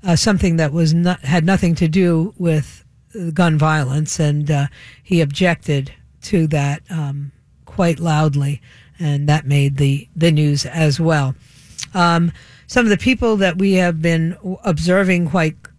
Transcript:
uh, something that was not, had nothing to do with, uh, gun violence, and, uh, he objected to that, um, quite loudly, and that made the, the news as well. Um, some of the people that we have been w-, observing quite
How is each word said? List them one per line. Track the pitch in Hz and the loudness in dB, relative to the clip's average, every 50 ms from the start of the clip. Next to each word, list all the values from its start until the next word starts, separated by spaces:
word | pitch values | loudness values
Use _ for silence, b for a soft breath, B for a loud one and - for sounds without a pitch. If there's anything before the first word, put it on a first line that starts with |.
| - | 0
uh, | 180 170 156 | 2 0 2
something | - 226 202 185 - 185 170 165 | 2 2 0 2 2 0 2 2
that | 160 147 139 | 0 0 0
was | 170 165 156 156 | 0 2 2 2
not, | 170 175 180 180 - | 2 2 0 0 -2
had | - 131 156 180 160 | -2 0 0 0 2
nothing | 170 196 175 - 170 165 | 2 2 2 2 0 0
to | 147 180 160 | 0 0 0
do | 156 196 190 175 170 160 160 208 - - | 2 2 2 2 2 0 0 -2 -4 -4
with, | 185 170 160 151 143 - - - _ _ _ _ _ _ - | -2 -2 0 -2 -2 -6 -12 -20 _ _ _ _ _ _ -14
uh, | 226 180 170 | -10 -8 -6
gun | 156 156 180 170 156 151 | 0 0 2 2 2 2
violence, | 151 156 156 156 143 127 135 151 156 - - - | 2 2 2 0 -2 -2 -2 -4 -4 -4 -2 -2
and, | 160 147 147 147 147 143 | 0 0 0 -2 -2 -2
uh, | 156 143 143 139 B B B B B B | -2 -2 -2 -4 B B B B B B
he | B - 190 170 | B -2 0 0
objected | 160 143 143 - 190 180 170 - - - 151 139 135 139 - - - - _ _ | 0 0 0 0 0 0 0 -2 -2 -4 -2 -2 -2 -6 -12 -20 -20 -20 _ _
to | - - - 175 160 156 | -10 -2 0 0 0 0
that, | 151 151 143 143 143 151 - _ | 0 0 -2 -2 -4 -6 -8 _
um, | 190 160 151 143 139 143 143 139 - _ _ _ _ _ _ | -8 -6 -6 -6 -8 -8 -10 -12 -14 _ _ _ _ _ _
quite | - - - 190 170 165 - | -18 -4 -2 0 0 0 -2
loudly, | 170 170 156 151 156 156 139 143 143 139 147 - B B B B B B B - | -2 0 0 2 2 0 0 0 -2 -2 -6 -8 B B B B B B B -6
and | 170 151 143 143 143 147 | -4 -4 -2 -2 0 0
that | 147 156 - 131 | 0 0 0 0
made | 143 143 139 139 139 135 | 0 2 2 0 0 0
the, | 147 139 135 143 - _ _ | 0 0 0 -2 -6 _ _
the | 170 160 170 | 0 0 2
news | 160 151 151 147 143 143 - | 2 2 2 2 0 0 -4
as | - - 165 160 151 139 131 | -6 -2 0 0 0 0 0
well. | 165 160 160 151 139 131 131 B B B B B B B B B B - - | 0 0 2 2 0 -2 -4 B B B B B B B B B B -8 -2
Um, | 185 175 175 170 170 170 170 B B B B B B B B | 2 2 2 4 2 0 -2 B B B B B B B B
some | - 247 240 | -2 0 2
of | 220 | 2
the | 208 185 | 0 0
people | - 240 262 - 247 233 220 208 | 0 0 0 0 0 0 0 2
that | 196 185 160 185 | 0 0 0 0
we | 196 196 196 | 0 2 2
have | 185 180 175 170 160 | 2 2 0 -2 -2
been | 156 170 165 165 165 165 | 0 0 0 0 0 -2
w-, | 180 - - 185 185 - - | -4 -6 -10 -10 -10 -6 -4
observing | 208 175 147 160 175 180 190 196 185 185 175 175 156 | -4 -2 -2 0 0 2 2 2 2 2 0 0 0
quite | 139 190 160 156 156 - - - - | 0 0 -2 -2 -4 -8 -18 -20 -20